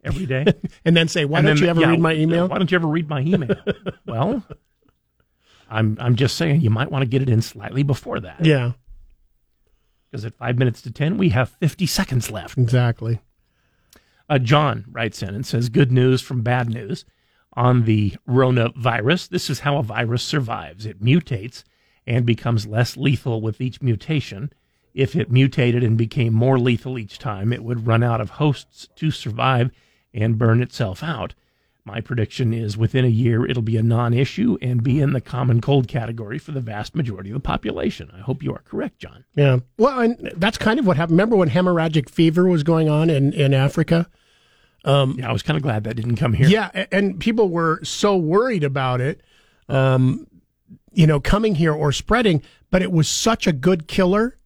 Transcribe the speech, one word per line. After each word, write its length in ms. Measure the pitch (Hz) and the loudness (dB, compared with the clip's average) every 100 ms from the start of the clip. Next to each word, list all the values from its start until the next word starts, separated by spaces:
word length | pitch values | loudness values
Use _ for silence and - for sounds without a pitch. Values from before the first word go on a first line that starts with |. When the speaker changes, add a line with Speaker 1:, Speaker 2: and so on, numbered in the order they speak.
Speaker 1:
every 220 | 151 143 175 | -6 -6 -4
day. 200 | 131 160 - 185 | -2 0 -2 -6
Speaker 2:
<laughs> 180 | - 165 | -4 2
And 100 | 165 | 2
then 120 | 160 | 2
say, 160 | 175 143 | -2 0
"Why 140 | 139 | 2
Speaker 1:
And 80 | 151 | 4
Speaker 2:
don't 80 | 151 | 4
Speaker 1:
then, 60 | 170 | 2
Speaker 2:
you 40 | |
ever 120 | 165 | 4
Speaker 1:
yeah, 80 | 160 | 4
Speaker 2:
read 100 | 165 | 4
my 140 | 160 | 2
email?" 340 | 160 156 165 180 | 2 2 2 0
Speaker 1:
"Why 100 | 185 | 0
don't 120 | 185 | 0
you 40 | 180 | 0
ever 100 | 165 | 0
read 220 | 156 156 | -2 -2
my 100 | 147 | -4
email?" 340 | 143 190 131 190 - - | 0 -2 -2 -4 -4 -8
Speaker 2:
<laughs> 240 | 190 - - | -10 -12 -10
Speaker 1:
Well, 400 | 113 160 254 - - _ _ _ _ _ _ _ _ _ _ _ | -4 -2 -4 -8 -20 _ _ _ _ _ _ _ _ _ _ _
I'm, 280 | 110 110 110 | 0 0 0
I'm 160 | 120 120 | 0 2
just 220 | 135 - | 2 0
saying 240 | 165 143 | 0 2
you 80 | 123 | 2
might 220 | 107 - | 0 0
wanna 160 | 139 131 | -2 0
get 140 | 131 | 0
it 80 | 131 | 2
in 120 | 113 | 2
slightly 420 | - - 110 123 | 0 -8 -8 -2
before 360 | 143 135 - - | 0 -2 -4 -8
that. 240 | 92 - 160 | -8 -2 2
Speaker 2:
Yeah. 280 | 143 120 120 _ - - _ _ _ _ _ _ _ _ _ _ | 2 0 -6 _ -20 -20 _ _ _ _ _ _ _ _ _ _
Speaker 1:
'Cause 120 | 123 | -12
at 120 | 107 - | -12 -10
five 220 | 120 123 | -4 0
minutes 240 | 127 120 | 0 0
to 80 | 127 | -12
ten, 260 | - 143 214 | -4 -2 2
we 120 | 180 | 2
have 200 | 117 123 | 2 0
fifty 360 | _ 160 - 180 | _ -4 -2 -4
seconds 460 | - 190 127 - | -2 -2 -2 -4
left. 260 | 107 - - | -10 -8 -2
Speaker 2:
Exactly. 640 | 120 127 120 117 113 113 _ _ _ _ _ _ _ _ _ _ _ | 0 2 0 -2 -4 -6 _ _ _ _ _ _ _ _ _ _ _
Speaker 1:
Uh, 100 | 143 | -2
John 460 | 120 147 151 110 101 | 2 2 2 -2 -10
writes 320 | - 113 - | -6 -6 -6
in 140 | 98 101 | -10 -8
and 100 | 131 | -4
says, 220 | 117 120 | -2 0
"Good 220 | 120 139 | 2 4
news 300 | 127 127 127 | 4 4 2
from 200 | - 127 | -2 -4
bad 280 | 113 123 120 | -2 -2 -2
news 340 | 113 104 165 - _ _ _ _ | -6 -8 -12 -12 _ _ _ _
on 300 | - 123 123 113 | 0 2 4 4
the 280 | 107 104 - - | 2 2 -4 -2
Rona 440 | 127 127 123 117 135 | 2 4 2 0 -2
virus. 500 | 123 117 110 175 - | -4 -2 0 -2 -2
This 220 | 180 - | -6 -4
is 120 | 135 | -4
how 160 | 139 143 | -2 -2
a 60 | |
virus 400 | 110 110 117 120 | -2 -4 -4 -4
survives. 640 | - 156 117 110 78 87 107 | -2 -4 -4 -8 -10 -14 -14
It 180 | 95 | -4
mutates 600 | 110 165 - 117 113 - _ _ _ _ - | 2 2 0 -10 -10 -18 _ _ _ _ -4
and 180 | 120 120 | -2 0
becomes 400 | 113 117 117 107 | 0 0 -2 -2
less 280 | 107 120 - | -2 -2 -2
lethal 460 | 151 127 - 113 | -2 -2 -2 -4
with 180 | 110 107 | -4 -6
each 220 | 127 - | -8 -4
mutation. 720 | 135 110 - 156 - 98 139 _ _ _ _ | -2 -2 -2 -6 -6 -10 -12 _ _ _ _
If 220 | - 135 - | -4 -2 -2
it 140 | - | 2
mutated 520 | 120 135 - 123 120 | 4 4 2 0 2
and 140 | 120 113 | 2 2
became 360 | 117 - 117 | 0 0 0
more 260 | 110 123 131 | 2 2 2
lethal 380 | 123 117 131 127 | 2 0 -4 -10
each 220 | 101 - | -12 -12
time, 320 | 131 101 104 | -10 -4 -4
it 120 | 120 | -4
would 240 | 113 120 113 | -6 -6 0
run 160 | 113 | 2
out 180 | 120 113 | 2 0
of 80 | 104 | -4
hosts 560 | - 156 135 - _ - _ | -2 -2 -2 -8 _ -20 _
to 160 | 160 | -4
survive 600 | - - 107 123 127 123 - _ _ _ | -4 -8 -2 0 2 0 -4 _ _ _
and 240 | 110 110 110 | -4 -2 2
burn 240 | 117 117 | 2 2
itself 420 | 123 - 113 98 | 0 -4 -6 -6
out. 300 | 156 135 92 - _ _ _ _ - | -8 -6 -8 -12 _ _ _ _ -12
My 140 | 104 | -10
prediction 500 | 113 120 104 - 120 | -6 -4 -4 -2 -2
is 260 | 113 110 101 | -2 -4 -2
within 280 | 113 131 127 | 0 2 2
a 40 | |
year, 360 | 110 120 113 127 | 2 2 2 0
it'll 160 | 123 | -2
be 160 | 110 113 | -2 0
a 60 | |
non-issue 760 | 113 117 117 120 139 - 240 196 | 2 2 2 0 0 0 0 0
and 220 | 127 123 | -2 -2
be 180 | 120 131 | 0 2
in 140 | 139 | 0
the 80 | 131 | -2
common 400 | - 123 127 120 | -4 -4 0 0
cold 260 | 131 143 120 | 2 0 0
category 520 | 135 113 117 104 135 | -4 -6 -10 -10 -12
for 120 | - | -8
the 80 | 139 | -10
vast 340 | 113 104 107 165 | -8 -8 -8 -6
majority 340 | 120 95 98 | -6 -8 -8
of 60 | 120 | -8
the 40 | |
population." 680 | - - - - - - - | -6 -6 -6 -4 -6 -6 -16
I 80 | 90 | -14
hope 200 | 107 131 | -8 -6
you 100 | 143 | -6
are 100 | 107 _ | -10 _
correct, 320 | - 262 _ | -8 -8 _
John. 260 | - - _ - | -20 -20 _ 2
Speaker 2:
Yeah. 240 | 143 127 - - | 2 2 -2 0
Well, 220 | 240 254 | 0 2
and 320 | 233 240 - - | 0 -2 -10 -2
that's 220 | 196 - | -2 0
kind 220 | 214 254 | 0 2
of 80 | 220 | 2
what 100 | 143 | 2
happened. 160 | 165 165 | 2 2
Remember 180 | 214 196 | 4 2
when 140 | 170 | 2
hemorrhagic 600 | 123 185 175 165 156 131 | 2 2 2 0 0 -2
fever 380 | - 165 165 185 | 2 2 4 2
was 160 | 175 | 2
going 260 | 147 160 156 | 2 2 4
on 200 | 151 165 | 4 2
in, 220 | 147 139 | 4 2
in 200 | 151 139 | 2 2
Africa? 540 | 139 139 - 156 170 170 _ _ _ _ _ _ _ | 4 2 0 2 2 0 _ _ _ _ _ _ _
Um, 320 | - 139 135 135 | 2 2 2 -2
Speaker 1:
Yeah, 100 | 127 | -4
I 20 | |
was 120 | 117 | -4
kinda 180 | - 156 | -2 -2
glad 220 | 139 110 | 0 -2
that 120 | 110 117 | -4 -6
didn't 200 | 113 117 | -2 0
come 180 | 127 | 0
here. 140 | 101 151 | 4 4
Speaker 2:
Yeah, 220 | 208 190 | 4 0
a-, 180 | 190 196 | -6 -4
and 260 | 196 202 185 | 0 -2 -2
people 300 | 220 233 202 | -2 0 0
were 340 | 170 165 156 | 2 0 -2
so 320 | - - 208 196 | -6 -2 2 2
worried 460 | 156 185 254 208 | 2 2 2 0
about 360 | 147 139 131 127 | -2 -2 -2 0
it, 200 | 131 - _ _ _ _ - | -2 -6 _ _ _ _ -4
um, 560 | 135 131 131 127 - - _ _ _ _ - _ | 0 2 4 2 0 -8 _ _ _ _ -20 _
you 120 | - 156 | 4 4
know, 140 | 147 | 4
coming 360 | - 196 220 170 | 2 2 2 2
here 180 | 165 | 0
or 180 | 151 151 | 2 -2
spreading, 500 | 131 - 226 220 156 - _ _ | -2 0 2 2 0 -2 _ _
but 100 | 185 | 0
it 100 | 180 | 2
was 160 | 170 151 | 0 0
such 380 | - - 226 - | 0 -2 0 0
a 60 | |
good 340 | 147 156 185 156 | 0 2 0 -2
killer 500 | - 185 202 233 - | 0 2 2 0 -4